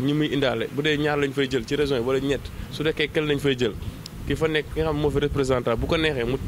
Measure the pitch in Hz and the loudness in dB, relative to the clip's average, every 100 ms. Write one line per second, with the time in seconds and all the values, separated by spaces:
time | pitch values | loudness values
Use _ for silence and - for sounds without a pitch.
0 | 135 151 151 139 135 113 107 131 151 147 | 0 2 2 2 2 0 -2 -2 0 2
1 | 151 147 139 131 131 127 113 143 143 131 | 0 0 0 0 0 0 -2 0 0 0
2 | 120 135 135 127 - - - - 151 151 | 2 0 0 -2 -4 -10 -10 -2 -2 0
3 | 147 165 151 143 143 127 117 - - - | 0 0 0 2 2 2 0 -2 -8 -10
4 | - - - 139 160 156 147 156 160 151 | -12 -10 -4 0 0 0 -2 -2 0 2
5 | 147 139 143 139 131 127 120 113 - 165 | 2 2 0 0 2 2 2 0 0 2
6 | 156 135 117 131 | 2 0 0 -2